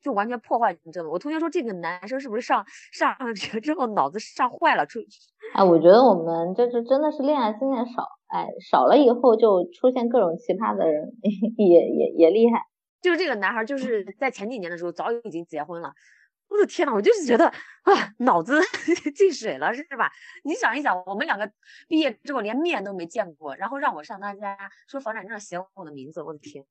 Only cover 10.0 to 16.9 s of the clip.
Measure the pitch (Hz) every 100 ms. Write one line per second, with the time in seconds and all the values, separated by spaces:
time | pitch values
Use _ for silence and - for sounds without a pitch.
10 | 233 247 185 165 - 190 220 208 170 151
11 | 160 - 208 202 214 - 202 170 - 156
12 | - - 160 202 233 226 - _ _ _
13 | 359 330 349 233 190 226 220 277 262 220
14 | 190 196 269 - 202 254 175 170 175 165
15 | 175 233 220 160 170 151 151 170 151 _
16 | _ _ _ _ _ 415 359 - 302